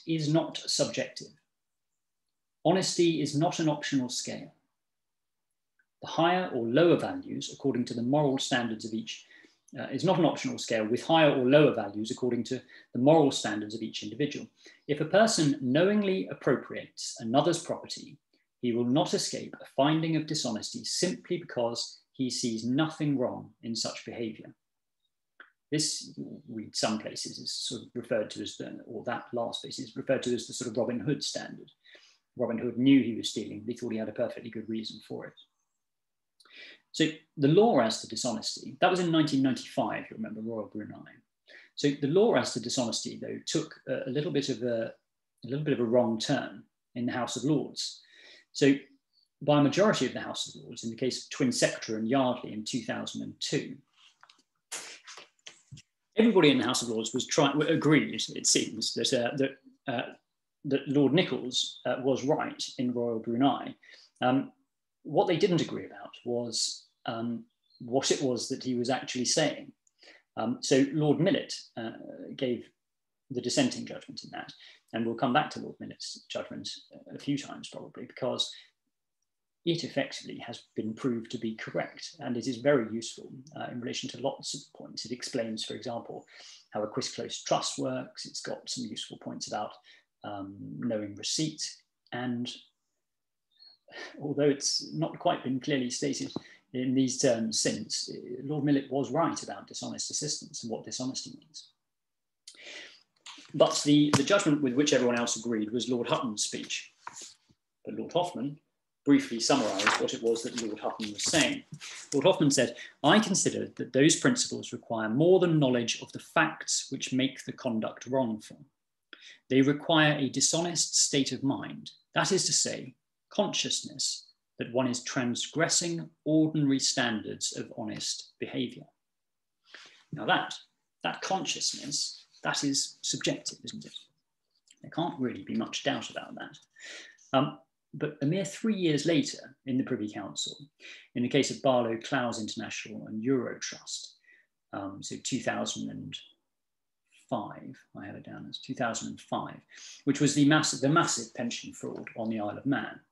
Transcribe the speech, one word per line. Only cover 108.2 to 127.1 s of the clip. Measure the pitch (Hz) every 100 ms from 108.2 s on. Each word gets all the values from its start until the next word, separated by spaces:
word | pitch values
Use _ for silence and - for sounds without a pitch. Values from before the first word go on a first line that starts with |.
| 180 - 143 151 _ _ _ _
briefly | - 139 - 117
summarised | - 135 107 98 101 -
what | 123
it | 127
was | 113 113
that | 123 117
Lord | 113 107
Hutton | 120 - 107
was | 104
saying. | - 160 123 - - 151 - - -
Lord | 143 160
Hoffmann | 185 151
said, | 135 117 - - -
"I | - 208
consider | 214 190 - 107 104
that | - 123
those | 131 151
principles | - 139 120 - 120 110
require | 113 - 113 110
more | 120 165 185
than | 175 156
knowledge | 131 123 117 -
of | -
the | -
facts | - - 156 - - - -
which | 135 -
make | 127 135 131
the | -
conduct | - 127 110 110 - 120
wrongful. | 131 120 107 - - - _ _ _ _ - - - _
They | 131
require | 135 143 - 160 151 143
a | 131
dishonest | 135 - 165 175 165 - -
state | - 143 131
of | 127
mind, | 135 104 - 73 - - _
that | 156 -
is | 190 156
to |
say, | 151 - 113 127 - _ _ _
consciousness | - - - 127 - - - - - - _ _ _
that | -
one | 120 127
is | 120
transgressing | - - 120 113 - 147 165 - 175 165 160 _
ordinary | 147 156 156 156 139 135
standards | - - 120